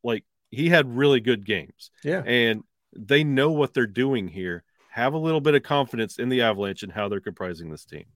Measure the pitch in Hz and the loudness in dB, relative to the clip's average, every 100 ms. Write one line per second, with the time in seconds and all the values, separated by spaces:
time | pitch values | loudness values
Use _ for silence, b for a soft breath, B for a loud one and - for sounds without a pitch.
0 | 120 110 _ _ _ 117 165 170 135 120 | -2 -4 _ _ _ -2 4 4 4 2
1 | 143 131 113 113 101 98 69 _ - _ | 4 4 2 0 0 -4 -6 _ -20 _
2 | 139 180 123 120 117 107 - _ _ - | -6 -4 0 2 2 0 -8 _ _ -20
3 | 107 143 151 135 147 151 135 - 113 101 | 2 2 4 2 2 2 0 0 -2 0
4 | 135 127 92 90 90 87 _ _ _ 117 | 0 -2 -4 -8 -8 -8 _ _ _ -2
5 | 127 156 160 160 143 143 - 143 131 117 | -2 0 -2 0 2 2 2 -2 0 -4
6 | 110 - 123 127 113 101 101 95 98 98 | -6 -4 -2 2 2 0 -4 -6 -10 -6
7 | 101 101 101 85 92 82 82 76 - 78 | -4 -4 -8 -8 -8 -8 -12 -14 -16 -20
8 | - | -20